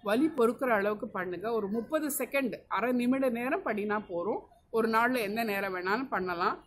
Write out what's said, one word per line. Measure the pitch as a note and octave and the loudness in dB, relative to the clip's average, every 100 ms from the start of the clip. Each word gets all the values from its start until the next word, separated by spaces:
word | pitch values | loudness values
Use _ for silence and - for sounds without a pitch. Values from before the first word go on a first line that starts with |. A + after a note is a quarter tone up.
வலி | G3+ A#3 D#4 | 2 2 2
பொறுக்கிற | D4 A3+ A#3+ B3+ | 4 2 2 2
அளவுக்கு | G#3+ G3+ G#3+ A3+ | 2 2 -2 -6
பண்ணுங்க. | G3 F3+ F3 G#3 | -4 -4 -4 -2
ஒரு | A3+ G3+ | -2 0
முப்பது | A3+ A3 D#4 D4+ - | -2 0 -2 0 -2
செகண்ட், | B3+ C#4 B3+ - - | -2 0 0 -4 -4
அரை | F#3+ A#3 | -2 0
நிமிட | B3 A#3+ C4+ C4 | 2 2 2 2
நேரம் | A#3 B3 F4+ D4 | 0 -2 -2 -2
பண்ணினா | G#3 G#3 G#3+ G#3 | -2 0 -2 -2
போறோம். | E3+ F3+ D#4 - _ _ | -4 -2 -4 -8 _ _
ஒரு | A3+ A3 | 0 2
நாள்ல | A3+ A#3+ B3+ | 4 4 2
எந்த | G3+ A3 | 0 -2
நேரம் | A3+ G3 G3 F#3 | 0 0 -2 -2
வேணாலும் | F#3 G#3+ C4+ | 0 0 0
பண்ணலாம். | G3+ F3+ F3 G3 F4 | -2 -2 0 -2 -2